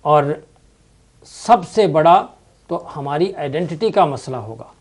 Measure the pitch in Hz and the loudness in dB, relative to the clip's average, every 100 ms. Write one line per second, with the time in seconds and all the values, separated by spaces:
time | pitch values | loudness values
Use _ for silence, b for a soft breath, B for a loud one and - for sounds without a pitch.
0 | 151 151 143 156 - _ _ _ _ _ | 2 2 2 -6 -12 _ _ _ _ _
1 | _ _ - - - 233 170 - 196 156 | _ _ -20 -14 2 2 2 0 2 4
2 | 160 185 - _ _ _ _ 170 - 156 | 4 4 2 _ _ _ _ -10 -10 -12
3 | 139 147 190 190 147 147 175 165 220 185 | -6 -2 -2 -4 -6 -6 -6 -4 -2 2
4 | 160 135 - 127 107 113 - _ | 0 -2 -10 -12 -12 -16 -20 _